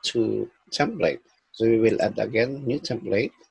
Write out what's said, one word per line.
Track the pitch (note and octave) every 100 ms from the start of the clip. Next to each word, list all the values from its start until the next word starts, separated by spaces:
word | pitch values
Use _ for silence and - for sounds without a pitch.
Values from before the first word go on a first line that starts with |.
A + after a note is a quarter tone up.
two | - A#2+ A2 G#2+ G2+ _ _
templates. | - A#3 A3 E2+ - - _ _
So | - A2+
we | A2+
will | A2+ G#2+
add | G#2 G#2
again | G#2+ A2 B2 C#3 C3+
new | B2+
template. | - B2 G2 G2 B2 - _